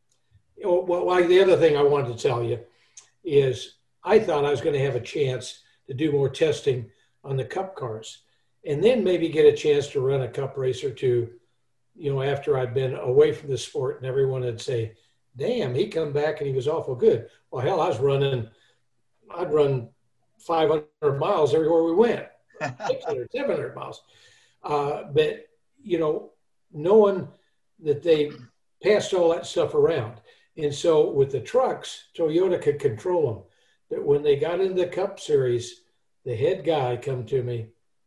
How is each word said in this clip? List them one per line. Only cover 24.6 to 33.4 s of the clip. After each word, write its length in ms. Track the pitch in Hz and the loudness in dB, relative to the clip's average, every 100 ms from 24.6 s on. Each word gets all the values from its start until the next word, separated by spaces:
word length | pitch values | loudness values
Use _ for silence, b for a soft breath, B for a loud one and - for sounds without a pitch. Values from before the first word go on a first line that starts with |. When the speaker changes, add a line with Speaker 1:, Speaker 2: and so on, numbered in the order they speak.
Speaker 1:
Uh, 400 | - 147 143 - | -4 -2 -2 -4
but, 440 | 202 143 151 - - _ _ _ | -2 0 2 -2 -12 _ _ _
you 160 | 208 170 | -4 -2
know, 340 | 156 160 - _ _ _ _ | 0 -2 -8 _ _ _ _
knowing 560 | 147 160 214 202 190 - b b b _ _ | -2 4 6 6 2 -6 b b b _ _
that 240 | 156 139 | -4 0
they 280 | 170 156 147 131 120 _ _ _ | 2 2 2 -6 -20 _ _ _
passed 300 | 185 208 - | 2 2 2
all 160 | 190 165 | 2 2
that 120 | 170 - | 2 -2
stuff 280 | 170 151 | -2 0
around. 480 | 151 147 156 110 - b b b - | 2 2 2 -4 -12 b b b -8
And 160 | 147 | -6
so 360 | 139 170 156 156 | -2 2 4 4
with 220 | 143 135 | 2 0
the 80 | 131 | -2
trucks, 680 | - 247 254 - - - - - | -2 0 0 -2 -10 -18 -14 -4
Toyota 440 | 160 165 190 175 | 0 2 2 2
could 180 | 147 143 | 0 0
control 500 | 143 110 180 180 139 | -2 -4 -2 0 -2
'em. 140 | 101 | -4